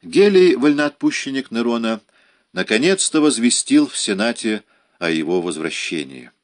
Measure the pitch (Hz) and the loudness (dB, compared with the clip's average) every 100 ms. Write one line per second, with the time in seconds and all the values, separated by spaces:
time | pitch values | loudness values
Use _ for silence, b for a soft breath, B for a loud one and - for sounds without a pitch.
0 | - 156 202 190 180 123 143 147 147 - | 0 2 6 6 6 4 2 2 -2 -2
1 | 151 - - 135 131 113 117 117 113 110 | -2 -2 -6 -8 -6 -4 -2 -2 -2 -6
2 | _ _ _ _ _ 92 92 110 160 190 | _ _ _ _ _ -8 -2 0 2 0
3 | - 156 151 120 120 - - 147 147 - | 0 2 2 2 0 0 2 2 2 -4
4 | - 98 113 117 113 104 _ _ _ _ | -6 -2 -2 -4 -4 -6 _ _ _ _
5 | 85 80 78 90 87 78 80 - - 85 | -4 -2 0 -2 -2 -6 -8 -8 -8 -8
6 | 67 65 60 _ | -8 -14 -20 _